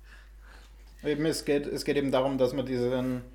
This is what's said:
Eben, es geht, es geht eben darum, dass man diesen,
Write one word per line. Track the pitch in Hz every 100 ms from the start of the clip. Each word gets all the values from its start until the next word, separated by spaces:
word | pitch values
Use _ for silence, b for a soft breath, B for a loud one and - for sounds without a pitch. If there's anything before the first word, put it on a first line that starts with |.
| b b b b b b b b b -
Eben, | 147 147
es | 160 - -
geht, | 143 143
es | 135 -
geht | 143
eben | 139
darum, | 131 135 131
dass | 127
man | 139 127
diesen, | 127 120 127 127 127 -